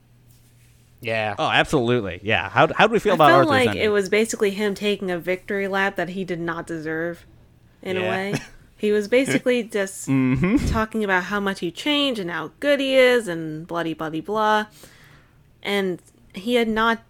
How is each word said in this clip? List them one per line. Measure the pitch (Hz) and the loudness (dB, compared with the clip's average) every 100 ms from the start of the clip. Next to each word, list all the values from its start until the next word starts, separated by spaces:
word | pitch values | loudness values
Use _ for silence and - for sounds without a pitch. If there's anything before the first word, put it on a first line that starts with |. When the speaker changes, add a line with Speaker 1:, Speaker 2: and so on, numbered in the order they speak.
| _ _ _ - _ _ _ _ _ - | _ _ _ -20 _ _ _ _ _ -12
Speaker 1:
Yeah. | 113 113 107 101 | -6 -2 -2 -2
Speaker 2:
Oh, | 147 | 0
absolutely. | 117 156 151 117 123 98 90 | 2 2 2 2 0 -2 -6
Yeah. | 98 101 95 | -2 0 0
How, | 117 160 | 2 2
how | - 208 | 4 2
do | |
we | 226 | 4
feel | 208 | 2
Speaker 3:
I | 175 | 4
Speaker 2:
about | 151 | 6
Speaker 3:
felt | 349 | 6
Speaker 2:
Arthur's | 320 | 6
Speaker 3:
like | 269 240 | 4 2
Speaker 2:
ending? | 208 | 0
Speaker 3:
it | 214 | 0
was | 208 185 | 0 2
basically | 208 226 240 202 | 0 0 0 -2
him | 196 214 | 0 -2
taking | 190 208 196 190 | -2 -2 -2 -4
a | 175 | -4
victory | 170 185 - 202 196 | -4 -4 -4 -4 -2
lap | 196 196 190 | 0 -2 -2
that | 175 | -6
he | 185 | -6
did | 180 170 | -6 -6
not | 170 165 170 | -6 -6 -8
deserve, | 165 156 160 170 170 - - - _ _ _ | -8 -6 -6 -6 -8 -16 -20 -20 _ _ _
in | 190 185 | -6 -4
a | |
Speaker 1:
Yeah. | - | -2
Speaker 3:
way. | 190 196 - - - - - | -2 -4 -6 -10 -20 -20 -4
He | 214 | 0
was | 208 202 | 0 2
basically | 247 269 254 254 247 | 2 2 0 0 -2
Speaker 2:
<laughs> | 220 208 | -2 -4
Speaker 3:
just | 196 - - | -4 -6 -2
Speaker 2:
Mm-hmm. | 135 131 131 170 247 - | 2 2 2 2 2 0
Speaker 3:
talking | 226 220 220 | 0 -2 -2
about | 208 185 180 | 0 0 0
how | 208 | -2
much | 196 190 | -2 -4
he | 170 | -6
changed | - 302 294 277 226 | -4 -2 0 0 -2
and | 175 | -6
how | 165 156 - | -6 -8 -4
good | 285 285 | 0 2
he | 269 262 | 2 6
is | 254 247 214 | 6 4 0
and | 165 160 156 170 | -6 -6 -10 -8
bloody, | 170 165 | -6 -4
bloody, | 156 160 160 | -4 -6 -6
blah. | 160 214 214 214 214 - - - - - _ _ _ _ | -4 -2 2 2 -2 -12 -20 -20 -20 -20 _ _ _ _
And | - 202 190 170 _ _ _ | -4 -2 -2 -4 _ _ _
he | 196 208 240 | -10 -2 0
had | 226 | 0
not | 220 226 226 | 0 0 0